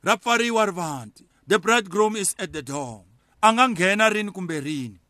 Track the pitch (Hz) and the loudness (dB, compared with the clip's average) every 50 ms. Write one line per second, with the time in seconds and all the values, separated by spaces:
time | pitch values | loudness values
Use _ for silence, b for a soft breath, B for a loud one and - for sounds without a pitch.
0 | - 165 220 240 - 240 233 233 233 240 233 220 214 202 180 180 170 156 147 131 | 0 0 -2 0 0 0 0 2 2 0 2 0 0 0 -2 -4 -6 -6 -6 -8
1 | 113 104 _ - - _ _ _ _ - 196 214 160 208 226 240 220 185 165 208 | -10 -14 _ -20 -20 _ _ _ _ 0 0 2 2 2 2 2 0 -2 0 0
2 | 214 214 220 214 196 190 - - 202 165 139 156 135 117 139 147 139 123 113 104 | 0 2 0 -2 -4 -4 -4 -6 -8 -8 -8 -10 -10 -8 -8 -8 -8 -10 -12 -16
3 | 90 _ _ _ _ _ _ _ - 220 226 233 262 254 226 165 180 185 202 208 | -20 _ _ _ _ _ _ _ 4 4 6 6 4 2 4 2 2 2 4 4
4 | 220 220 214 214 214 202 190 190 185 170 160 151 139 147 156 143 127 117 101 87 | 2 2 2 0 -4 -4 -6 -8 -8 -6 -6 -6 -6 -6 -6 -6 -6 -10 -12 -16
5 | _ _ | _ _